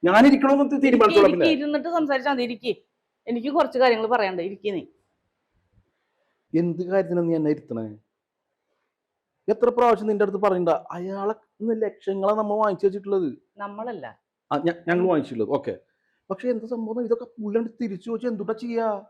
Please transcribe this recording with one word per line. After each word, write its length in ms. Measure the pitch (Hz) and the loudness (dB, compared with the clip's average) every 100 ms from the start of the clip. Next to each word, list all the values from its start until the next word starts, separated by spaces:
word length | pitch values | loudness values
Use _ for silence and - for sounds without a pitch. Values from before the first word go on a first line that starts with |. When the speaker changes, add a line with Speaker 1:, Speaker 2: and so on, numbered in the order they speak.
Speaker 1:
ഞാനിരിക്കണമെന്ന് 640 | 170 202 269 277 269 277 277 | 6 8 8 8 4 4 2
തി-, 120 | 277 | 2
തീരുമാനിച്ചോളാം 460 | 269 247 226 - - | 2 6 6 8 6
Speaker 2:
ഇരിക്ക്, 40 | |
Speaker 1:
പിന്നെ. 140 | - 320 | 4 2
Speaker 2:
ഇരിക്ക്, 160 | 302 | 2
ഇരുന്നിട്ട് 260 | 294 294 320 | -2 -4 -2
സംസാരിച്ചാ 440 | 339 302 269 254 | -2 0 0 0
മതി. 100 | 277 | -2
ഇരിക്ക്. 340 | 240 233 247 196 _ _ _ _ - | -4 -6 -6 -8 _ _ _ _ -8
എനിക്ക് 220 | 240 240 | -6 -2
കുറച്ച് 300 | 294 294 254 | 0 0 2
കാര്യങ്ങൾ 280 | 254 226 220 | 2 2 0
പറയാനുണ്ട്. 360 | 240 202 185 | 0 0 -2
ഇരിക്ക് 320 | 175 196 208 | -6 -6 -6
നീ. 120 | 190 - _ _ _ _ _ _ _ _ _ _ _ _ _ _ _ _ 160 | -6 -8 _ _ _ _ _ _ _ _ _ _ _ _ _ _ _ _ -2
Speaker 1:
എന്ത് 280 | 175 165 180 | -2 -4 -2
കാര്യത്തിനാ 360 | 196 185 175 | -2 0 -2
നീ 140 | 170 165 | 0 0
എന്നെ 140 | 151 | 0
ഇരുത്തണേ? 480 | 147 151 113 110 107 _ _ _ _ _ _ _ _ _ _ _ _ _ _ - | -2 -4 -10 -10 -14 _ _ _ _ _ _ _ _ _ _ _ _ _ _ -4
എത്ര 200 | 220 240 | 2 2
പ്രാവശ്യം 380 | 240 247 220 214 | 4 2 2 0
നിന്റെ 160 | 208 | 0
അടുത്ത് 160 | 208 190 | 0 2
പറയണ്ട? 300 | 202 185 175 | 0 2 0
അയാളെ 680 | 156 - 175 180 196 196 220 _ _ | 0 -2 -12 -10 -6 -4 -6 _ _
ഇന്ന് 220 | 220 226 | -4 -2
ലക്ഷങ്ങളാ 520 | 220 - - 196 196 | -4 -6 -6 -2 0
നമ്മൾ 200 | 214 208 | 0 0
വാങ്ങിച്ചു 320 | 208 214 185 196 | 0 0 0 -2
വെച്ചിട്ടുള്ളത്. 520 | 196 196 202 165 113 _ _ | -2 -4 -2 -2 -6 _ _
Speaker 2:
നമ്മളല്ല. 640 | 202 202 233 214 123 104 _ _ _ | -14 -12 -12 -12 -14 -18 _ _ _
Speaker 1:
ആ, 40 | 143 | -2
ഞ-, 280 | 165 170 - | -2 -4 -2
ഞങ്ങൾ 200 | 175 185 | 0 2
വാങ്ങിച്ചിട്ടുള്ളത്. 480 | 165 131 120 107 151 | 0 -2 -4 -2 -2
ഓക്കെ. 220 | - 95 _ _ _ _ _ | -4 -10 _ _ _ _ _
പക്ഷെ 180 | 190 247 | -8 -6
എന്താ 180 | 233 226 | -6 -6
സംഭവം? 380 | 240 220 226 | -10 -8 -6
ഇതൊക്കെ 200 | 233 233 | -4 -4
പുള്ളിയോട് 460 | 247 - 208 214 226 - | -6 -12 -4 -4 -4 -6
തിരിച്ചു 280 | 233 190 233 | -8 -8 -8
വെച്ച് 160 | 226 247 | -6 -4
എന്തുട്ടാ 260 | 220 196 | -6 -6
ചെയ്യാ? 500 | 220 240 226 226 202 196 | -8 -6 -4 -4 -4 -10